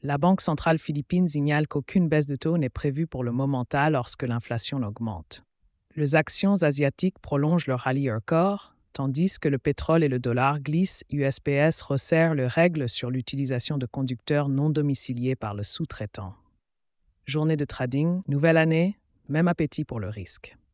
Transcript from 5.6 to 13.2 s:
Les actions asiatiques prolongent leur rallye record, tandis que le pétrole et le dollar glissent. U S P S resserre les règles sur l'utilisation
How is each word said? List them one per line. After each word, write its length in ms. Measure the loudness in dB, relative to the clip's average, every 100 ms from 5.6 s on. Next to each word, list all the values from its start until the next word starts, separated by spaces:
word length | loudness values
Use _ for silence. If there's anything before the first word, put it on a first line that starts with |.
| _ _ _ -4
Les 180 | 2
actions 480 | 2 2 0 2 4
asiatiques 560 | 2 2 0 0 -2 -2
prolongent 460 | -4 0 2 2 0
leur 140 | -2
rallye 300 | 0 0 0
record, 680 | -4 0 2 2 0 -10 _ _
tandis 480 | -6 -4 0 0 0
que 80 | -2
le 100 | 0
pétrole 460 | 0 -2 2 2
et 40 | 4
le 120 | 0
dollar 400 | 0 2 2 0
glissent. 420 | -2 0 0 -4 -6
U 140 | -2
S 160 | -2 -2
P 120 | 0
S 300 | 2 2 2
resserre 520 | -2 -2 2 4 4
les 120 | 2 0
règles 420 | 2 2 2 -4
sur 220 | -4 -4
l'utilisation 680 | -4